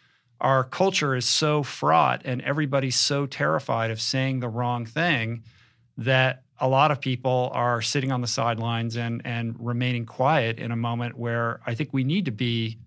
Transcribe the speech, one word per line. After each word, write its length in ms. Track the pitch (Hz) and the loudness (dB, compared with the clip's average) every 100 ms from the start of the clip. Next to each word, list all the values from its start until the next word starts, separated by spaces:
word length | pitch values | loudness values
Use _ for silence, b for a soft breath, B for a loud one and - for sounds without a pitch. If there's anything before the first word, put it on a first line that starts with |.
| _ _ _ _ | _ _ _ _
our 220 | 131 135 | 2 4
culture 520 | 127 - 190 185 147 127 | 2 2 2 2 0 0
is 100 | 117 | 0
so 340 | - 151 151 | 2 2 2
fraught 600 | 135 - 147 160 139 127 139 | -2 -2 4 6 4 2 -2
and 160 | 127 | -4
everybody's 540 | - 147 147 139 131 123 | -2 -2 0 0 0 0
so 320 | - 143 139 | 0 0 -2
terrified 640 | - 147 156 - 117 113 | -2 0 0 0 0 0
of 100 | 110 | -2
saying 380 | - 135 135 131 | -2 0 0 -2
the 100 | 123 | -2
wrong 380 | 113 123 120 113 | -2 -2 -2 -4
thing 560 | 151 175 135 113 117 b b b b b - | -2 0 0 -2 -6 b b b b b -6
that 440 | 117 131 131 127 _ - | 2 4 4 0 _ -4
a 100 | 131 | 2
lot 200 | 135 151 | 4 4
of 120 | 139 | 2
people 480 | 135 123 131 127 123 | -2 -2 0 0 0
are 280 | 123 120 117 | 0 0 0
sitting 320 | 110 147 139 | 0 -2 -2
on 80 | 123 | -2
the 60 | 117 | -2
sidelines 680 | - 117 113 117 117 117 117 | -2 0 0 -2 -2 -2 -4
and, 260 | 117 117 - | -4 -4 -4
and 300 | 120 117 117 | -4 -4 -6
remaining 460 | 117 120 123 120 113 | -4 -2 0 -2 -4
quiet 520 | - 131 156 117 113 | 0 2 4 2 -2
in 140 | 113 | -4
a 40 | 117 | -2
moment 420 | 117 120 120 120 | -2 -2 -4 -4
where 420 | 117 117 117 - - | -2 0 -2 -4 -6
I 80 | 117 | -4
think 140 | 151 | -2
we 140 | 135 131 | 0 0
need 200 | 185 175 | 0 -2
to 60 | |
be 460 | 104 120 117 113 113 | -2 -2 0 -2 -6